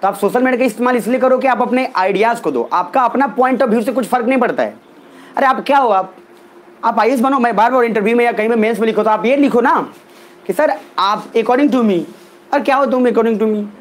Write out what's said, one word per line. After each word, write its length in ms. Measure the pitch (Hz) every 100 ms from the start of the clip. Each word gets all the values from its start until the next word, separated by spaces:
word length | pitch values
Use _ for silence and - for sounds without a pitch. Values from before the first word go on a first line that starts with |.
तो 60 | 190
आप 60 |
social 280 | 196 202 247
media 160 | 262 254
का 60 |
इस्तेमाल 320 | 254 208 247 247
इसलिए 240 | 190 247
करो 180 | 254 254
कि 80 | 269
आप 160 | 233
अपने 300 | 240 247 254 -
ideas 460 | 190 190 220 233
को 80 | 165
दो, 200 | 131 117
आपका 300 | 165 - 269
अपना 340 | 240 - 277 196
point 220 | 254 254
of 100 | 254
view 160 | 220
से 80 | 220
कुछ 140 | 247 220
फर्क 200 | 247 233
नहीं 120 | -
पड़ता 240 | 226 131
है। 140 | 110 - - - - - - -
अरे 100 | 262
आप 180 | 240 175
क्या 120 | 277
हो, 100 | 254
आप, 280 | 190 185 - - - - - - -
आप 140 | 226 233
आईएएस 220 | 262 262
बनो, 180 | 254 277
मैं 180 | 240 202
बार 160 | 226
बार 120 | 254
interview 320 | 233 220 202 233
में 80 |
या 80 | 240
कहीं 160 | 208 220
पे 80 | 233
मेंस 240 | 214 226
में 60 | 220
लिखो, 160 | 220
तो 80 | 214
आप 140 | 214
ये 120 | 220 285
लिखो 240 | 285 214
ना 320 | 247 262 143 - - - - - -
कि 60 |
सर, 260 | 185 302 - - -
आप, 340 | 190 208 -
according 420 | 226 220 247 294
to 100 | 247
me, 160 | 226 180 156 - - - -
और 60 | 285
क्या 160 | 240 269
हो 100 | 269
तुम 220 | 254 247
according 340 | 240 226 220
to 120 | 220
me? 100 | 214 208 -